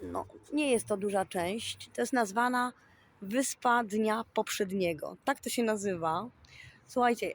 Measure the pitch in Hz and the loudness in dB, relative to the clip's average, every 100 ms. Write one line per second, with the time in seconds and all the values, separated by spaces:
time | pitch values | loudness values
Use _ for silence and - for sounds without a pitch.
0 | 180 180 - - - 294 294 233 - 208 | -8 -8 -8 -14 -6 -2 2 0 0 -2
1 | 202 202 190 190 170 220 - - - - | 0 0 0 -2 -2 -4 -6 -10 -10 -4
2 | 240 254 214 196 247 247 247 - - - | -2 0 0 0 0 2 -2 -4 -20 -20
3 | _ - 196 233 269 - 247 240 226 208 | _ -16 -4 0 0 0 4 4 2 2
4 | 214 214 226 - 214 - 196 196 175 156 | 2 0 -2 -2 -2 0 -2 2 0 0
5 | 71 180 - 277 - - 226 214 202 180 | -6 -6 -2 -2 -2 0 0 0 0 0
6 | 160 165 233 - - - - - - - | 0 0 -4 -12 -20 -20 -20 -20 -6 4
7 | 247 233 180 | 4 4 0